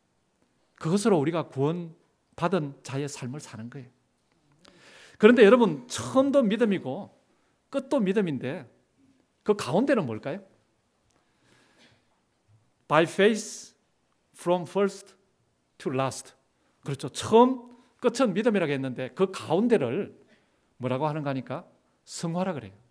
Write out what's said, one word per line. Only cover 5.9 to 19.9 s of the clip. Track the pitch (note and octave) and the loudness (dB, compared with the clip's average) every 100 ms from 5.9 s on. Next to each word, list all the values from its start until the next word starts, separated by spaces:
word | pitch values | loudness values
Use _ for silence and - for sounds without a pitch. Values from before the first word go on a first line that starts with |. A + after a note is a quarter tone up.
| - - C4 C#4 C#4 | -10 -2 0 4 2
믿음이고 | G#3+ A3 A3+ F3 B2+ D#3+ F3 _ _ _ _ _ _ | 2 2 0 -2 -6 -10 -12 _ _ _ _ _ _
끝도 | C#4 C4+ C#4+ | -10 -2 0
믿음인데 | F#3+ G#3+ F3+ B2+ C3 E3+ B2 _ _ _ _ _ _ _ | 2 0 -2 -4 -8 -10 -14 _ _ _ _ _ _ _
그 | - | -2
가운데는 | G#3 - E3+ C#4 B3 | -2 0 0 2 0
뭘까요? | C3+ A2 C3+ F#3+ - _ _ _ _ _ _ _ _ _ _ _ _ _ _ _ _ _ _ _ _ _ _ _ - | 0 -6 -8 -10 -14 _ _ _ _ _ _ _ _ _ _ _ _ _ _ _ _ _ _ _ _ _ _ _ 0
By | D3+ | 2
faith | E3 - G3+ G#3 - - - _ _ _ _ _ _ - | 4 4 2 2 -6 -14 -18 _ _ _ _ _ _ -8
from | F3 F3+ | -2 -2
first | D#3+ F#3+ G3+ G3 - _ _ _ _ _ _ - | -2 -2 -2 -2 -16 _ _ _ _ _ _ -12
to | F3+ | -6
last. | C3 C3+ - - _ _ _ _ _ | -2 -4 -6 -14 _ _ _ _ _
그렇죠. | - C#3 C#3 | -10 -8 -10
처음, | - A#2 A3 B3+ C4 - - _ _ | -10 2 4 4 2 -10 -20 _ _
끝은 | B3 A#3+ B3 | -2 0 0
믿음이라고 | F3 A#3 G3+ D#3 | 0 0 0 0
했는데 | C#3 C3+ B2 B2+ | -2 -6 -8 -8
그 | - F#3 | -2 -2
가운데를 | - - E3+ A#3 G#3+ A#2+ | -4 -2 0 2 2 0